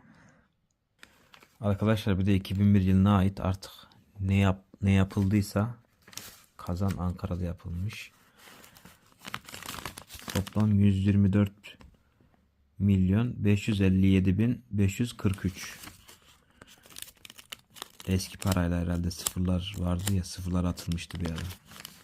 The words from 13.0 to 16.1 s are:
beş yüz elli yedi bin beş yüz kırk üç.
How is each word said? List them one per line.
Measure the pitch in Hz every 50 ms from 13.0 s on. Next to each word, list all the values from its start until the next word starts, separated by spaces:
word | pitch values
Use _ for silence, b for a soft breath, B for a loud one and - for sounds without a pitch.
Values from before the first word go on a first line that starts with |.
| 92 92 95 107 117 123 123 - 101
beş | 104 104 101 - -
yüz | 110 98
elli | 98 95 92 95 95
yedi | 95 95 95 92 95 92 95
bin | 113 120 123 - - _
beş | 101 104 101 95 98 -
yüz | 117 120 -
kırk | - - 104 98 - -
üç. | 92 90 - - - - - - - - - - -